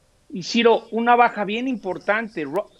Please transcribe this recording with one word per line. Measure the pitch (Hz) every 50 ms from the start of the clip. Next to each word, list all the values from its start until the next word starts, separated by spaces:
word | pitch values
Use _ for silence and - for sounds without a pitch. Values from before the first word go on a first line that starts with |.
| _ _ _ _ _ -
y | 311 196 165
Ciro, | - - 233 233 233 226 190 - -
una | - 220 233 240 240
baja | 240 240 226 - 208 208
bien | 185 208 226 247 269
importante. | 262 202 - 190 180 160 - - 202 220 233 214 214 175 151
Ro-, | 135 143 190 208 - _